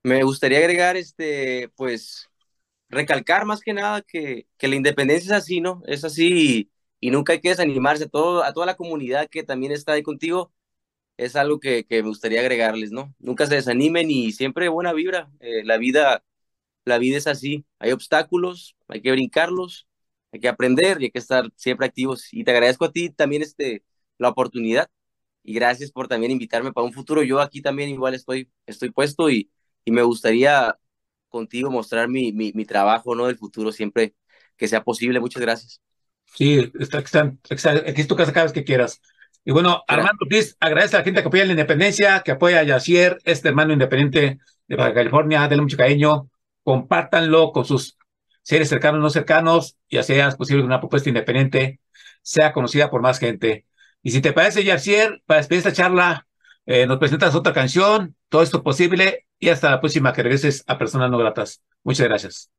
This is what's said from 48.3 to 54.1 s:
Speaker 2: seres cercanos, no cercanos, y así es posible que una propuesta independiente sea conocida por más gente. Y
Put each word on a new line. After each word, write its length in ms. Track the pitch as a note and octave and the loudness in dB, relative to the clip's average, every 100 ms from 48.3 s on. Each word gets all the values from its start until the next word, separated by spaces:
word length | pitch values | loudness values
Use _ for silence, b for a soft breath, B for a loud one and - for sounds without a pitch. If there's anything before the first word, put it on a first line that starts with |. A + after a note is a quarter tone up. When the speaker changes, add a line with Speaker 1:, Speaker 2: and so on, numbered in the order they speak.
| _ | _
Speaker 2:
seres 240 | - D#3 D3 | -2 0 2
cercanos, 340 | C3+ D3 D3+ | 2 2 2
no 80 | D3+ | 0
cercanos, 680 | D3 - D#3+ E3 E3 - _ _ | 0 2 2 4 2 0 _ _
y 100 | C3+ | -4
así 160 | C3 | 2
es 220 | C#3 C#3+ C3+ | 2 2 -2
posible 260 | C3 C#3 | 0 2
que 60 | B2 | 2
una 140 | B2+ | -2
propuesta 280 | - C#3+ C#3 | 0 -2 0
independiente 720 | A#2 G#2+ B2 C3+ C3+ C3+ - _ b b b | -2 0 0 2 2 -2 -6 _ b b b
sea 300 | - D#3+ D3+ | -4 2 2
conocida 400 | D3 A#2+ D3 D3 | 2 -2 2 2
por 100 | B2 | 2
más 160 | B2+ B2+ | 0 0
gente. 480 | A#2+ G2+ A2+ A2 _ b b b | -4 -2 -2 -2 _ b b b
Y 80 | - | -2